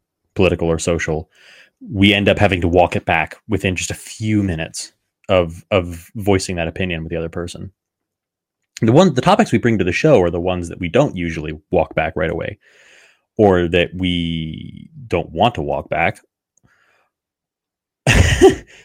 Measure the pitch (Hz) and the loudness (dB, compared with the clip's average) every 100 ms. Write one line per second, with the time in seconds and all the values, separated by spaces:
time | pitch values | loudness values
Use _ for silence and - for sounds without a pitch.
0 | _ _ _ - 90 85 85 80 - 85 | _ _ _ 0 2 2 0 -2 -2 -4
1 | - 78 - _ _ - _ _ 240 101 | -4 -6 -8 _ _ -20 _ _ -8 2
2 | 101 101 101 95 101 92 85 87 85 98 | 4 4 2 2 2 2 2 4 2 0
3 | - 82 78 - - 98 95 87 - - | -2 -2 -2 -8 -6 -4 -2 -4 -6 -10
4 | - - 110 104 98 80 80 - - _ | -14 -8 -2 0 0 -4 -8 -12 -16 _
5 | _ _ - 92 85 85 - 101 87 82 | _ _ 0 0 0 -6 -2 -2 -2 -8
6 | - 113 101 95 - 87 82 80 92 82 | -14 -6 0 0 -2 -6 -6 -6 -6 -6
7 | 80 82 82 87 87 - 95 - _ _ | -8 -8 -8 -8 -12 -12 -18 -20 _ _
8 | _ _ _ _ _ _ _ - 110 135 | _ _ _ _ _ _ _ -2 4 6
9 | 190 98 175 214 - 113 123 107 87 - | 4 4 2 2 2 0 2 0 0 0
10 | 156 123 87 87 90 90 85 - 90 120 | 4 4 4 0 -4 -4 -6 -8 -2 0
11 | 151 92 85 80 76 76 _ 85 78 - | 0 -2 -6 -6 -10 -12 _ -2 0 -2
12 | 78 87 82 82 - - _ _ _ _ | -4 -4 -4 -4 -8 -12 _ _ _ _
13 | _ _ _ - 104 90 85 87 - 92 | _ _ _ 4 4 6 2 0 0 -2
14 | 90 87 82 82 80 - - - - 151 | -2 -2 -2 -4 -8 -10 -14 -18 -20 -20
15 | 120 90 71 82 113 - 71 69 - 76 | -6 -4 -4 0 0 0 -4 -6 -6 -4
16 | 87 - _ _ _ _ _ _ _ _ | -4 -6 _ _ _ _ _ _ _ _
17 | _ _ _ _ _ _ _ _ _ _ | _ _ _ _ _ _ _ _ _ _
18 | - - - - 381 - - - | 0 2 2 4 4 4 -4 -20